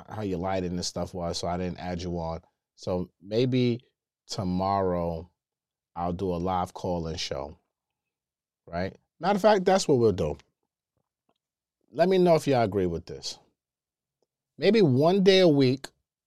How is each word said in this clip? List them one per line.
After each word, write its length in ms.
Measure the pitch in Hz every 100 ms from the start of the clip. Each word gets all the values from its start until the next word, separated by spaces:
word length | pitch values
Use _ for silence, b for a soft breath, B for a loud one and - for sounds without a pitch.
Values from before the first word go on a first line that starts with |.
| -
how 140 | 107
your 160 | 104 85
lighting 340 | 95 95 90
and 120 | 90
stuff 300 | 87 90 87
was, 240 | 90 85 85
so 80 | 87
I 100 | 90
didn't 220 | 90 -
add 240 | 90 90
you 160 | 87 85
on. 220 | 82 82 - _ _
So 360 | _ - 90 87 _
maybe 580 | 95 110 131 127 123 117 _ _ _ _ -
tomorrow 1040 | - 92 92 95 98 92 87 85 82 80 _ _ _ _ _ _
I'll 180 | 85 87
do 220 | 87 98
a 20 | 85
live 380 | 92 90 90
call-in 420 | - 92 87 82 78
show, 400 | - 67 71 - _ _ _ _ _ _ _ _ _ _ -
right? 300 | 85 95 - _ -
Matter 160 | 175 202
of 60 |
fact, 220 | 208 208
that's 220 | 185 190 -
what 120 | 131
we'll 140 | 113
do. 240 | 90 76 73 _ _ _ _ _ _ _ _ _ _ _ _ _ _ _
Let 160 | 123 185
me 100 | 190
know 160 | 180
if 120 | 160 139
y'all 160 | 127
agree 240 | 110 101 90
with 200 | 82 -
this. 320 | 67 - - _ _ _ _ _ _ _ _ _ _ _ -
Maybe 240 | 170 220
one 400 | 165 123 160 196
day 160 | 190 190
a 100 | 175
week, 400 | 143 127 135 - _ _ _